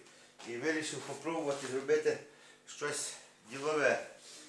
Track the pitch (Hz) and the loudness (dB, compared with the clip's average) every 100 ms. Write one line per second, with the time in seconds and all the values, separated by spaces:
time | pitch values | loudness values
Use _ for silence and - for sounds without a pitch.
0 | - - - - 110 120 151 156 - 143 | -12 -20 -20 -14 -8 -2 0 0 0 -4
1 | 131 - 156 165 143 139 131 131 135 151 | -6 -6 -2 0 0 0 -2 -2 4 4
2 | 151 - - - - - - - 147 - | 4 2 -2 -20 -20 -20 -16 -4 -2 -2
3 | - - - - 107 135 151 156 131 104 | -4 -8 -16 -20 -12 -4 0 4 6 4
4 | - - - - | 0 -14 -18 -18